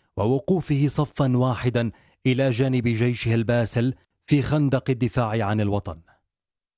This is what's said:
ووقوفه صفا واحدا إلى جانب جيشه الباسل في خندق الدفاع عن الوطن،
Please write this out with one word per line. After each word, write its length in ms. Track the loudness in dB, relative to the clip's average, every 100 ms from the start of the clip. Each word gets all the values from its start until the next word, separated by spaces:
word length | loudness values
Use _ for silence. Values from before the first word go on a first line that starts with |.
| _ -2
ووقوفه 680 | 0 0 0 -2 0 0 0
صفا 500 | 0 -4 0 0 2
واحدا 540 | 0 -2 -2 -2 -2 -6 _ _ -2
إلى 240 | 0 0
جانب 380 | 2 0 0 0
جيشه 480 | 0 0 0 0 0
الباسل 580 | 0 0 0 0 -2 -4 _ _ 0
في 160 | 0
خندق 480 | 2 0 2 0 -2
الدفاع 560 | -2 -2 0 -2 -2 0
عن 160 | 0
الوطن، 400 | 0 -2 -4 -10 -16 _ _ _ _ _ _